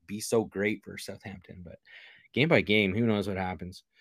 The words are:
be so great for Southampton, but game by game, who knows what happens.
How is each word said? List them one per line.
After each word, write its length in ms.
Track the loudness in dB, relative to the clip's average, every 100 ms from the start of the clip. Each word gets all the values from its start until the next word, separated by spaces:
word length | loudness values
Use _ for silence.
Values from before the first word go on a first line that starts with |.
| -10
be 140 | -10
so 240 | 0 0
great 400 | 0 -2 -2 -2
for 140 | -8 -14
Southampton, 640 | -12 -12 -14 -16 -18 -18
but 140 | -18 -20 _ -20 -20 -20 _
game 140 | 0 4
by 140 | 4
game, 320 | 6 4 4
who 120 | 2 2
knows 220 | 2 0
what 100 | -4
happens. 460 | -4 -6 -12 -16 _ _